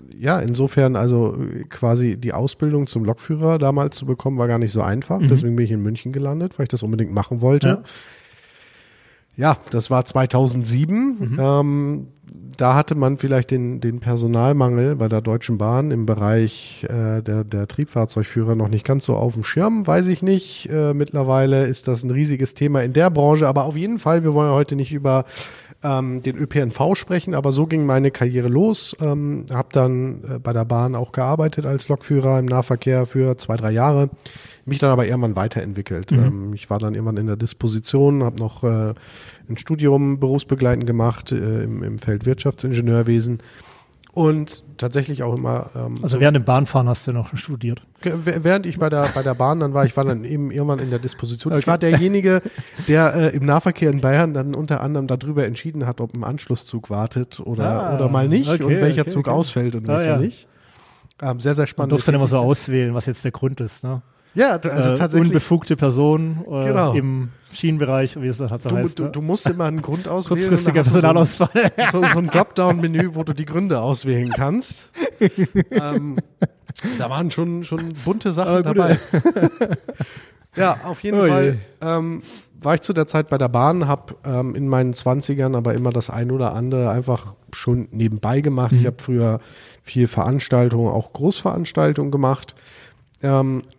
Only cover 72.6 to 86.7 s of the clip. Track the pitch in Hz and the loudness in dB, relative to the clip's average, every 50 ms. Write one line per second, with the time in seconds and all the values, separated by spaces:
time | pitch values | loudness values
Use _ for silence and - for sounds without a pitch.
72.6 | 180 180 175 170 165 165 160 160 180 175 160 160 160 156 143 143 156 147 156 175 | 2 4 4 2 0 0 2 0 0 0 -2 -4 -4 -4 -4 -4 -6 -4 -2 -2
73.6 | 202 190 147 117 113 123 - - - 135 123 120 123 120 113 - 135 143 190 247 | 0 0 0 0 0 0 -2 -2 0 0 0 0 0 -2 -2 -2 0 0 0 -2
74.6 | 254 - - - - _ - 339 - 494 - - 220 - - 196 180 - - 196 | -4 -6 -10 -16 -18 _ -8 -6 -6 -4 0 2 2 2 2 2 -2 0 2 0
75.6 | - - 262 208 147 147 147 147 143 147 131 - - _ _ - - - _ _ | 0 0 0 -2 -2 0 -2 -2 -4 -4 -4 -6 -8 _ _ -4 -4 -4 _ _
76.6 | _ - - - - 233 254 233 123 117 131 151 175 160 - 160 170 175 170 175 | _ -18 -14 -10 -8 -8 -6 -6 -6 -4 -4 -4 -4 -4 -4 -4 -4 -4 -4 -6
77.6 | 170 - 160 165 165 165 160 143 120 165 196 226 - 196 160 170 185 170 175 180 | -8 -6 -8 -6 -6 -8 -10 -6 -4 -4 -4 -2 -2 -4 -2 -2 0 2 2 2
78.6 | 170 156 - 196 175 170 165 - - - - 151 - 330 - 208 - - - - | 2 2 2 2 4 4 4 2 0 0 0 2 2 2 2 2 2 0 0 0
79.6 | 233 - 156 - - - - - 143 - - - - - _ _ _ _ - 175 | -2 -2 -2 -6 -8 -8 -10 -8 -10 -10 -12 -20 -20 -20 _ _ _ _ -2 0
80.6 | 190 180 131 120 147 180 170 - - 208 208 202 190 160 139 139 139 139 131 104 | 0 2 0 -2 -4 -10 -10 -8 -4 -2 2 4 4 4 4 4 4 2 0 -2
81.6 | 98 - _ - 160 165 165 165 165 165 165 - - - - - - _ _ - | -6 -12 _ -8 -4 -2 -2 -2 -2 -4 -6 -10 -12 -16 -20 -20 -20 _ _ -6
82.6 | - 143 175 - - - 180 160 151 - - 156 147 - 139 135 131 120 120 120 | -2 0 0 0 0 -2 0 0 0 0 0 -2 0 0 0 0 0 0 2 2
83.6 | 131 151 175 180 156 139 139 - - - - - - 139 127 123 127 127 - - | 2 2 2 2 0 0 -2 -2 -4 -10 -20 -12 -8 -4 -2 -2 -2 -4 -4 -4
84.6 | 139 135 127 127 127 127 123 - - 127 131 143 - - 139 139 131 131 127 120 | -2 0 2 2 2 0 -2 -2 -2 0 0 0 0 -2 -2 0 0 0 0 0
85.6 | 117 120 113 117 123 123 120 120 - - - 117 120 123 131 131 123 107 - 113 | 0 0 0 0 0 0 0 -2 -4 -4 -4 -4 -2 -2 -2 0 -2 -2 -2 -2
86.6 | 123 131 | -4 -2